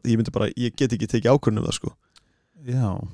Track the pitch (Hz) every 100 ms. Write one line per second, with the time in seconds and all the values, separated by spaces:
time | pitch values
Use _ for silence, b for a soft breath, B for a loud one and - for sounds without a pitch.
0 | 123 113 110 117 107 - 120 - 131 113
1 | 107 117 117 110 113 107 - - - -
2 | _ _ _ _ _ _ 131 127 107 92
3 | -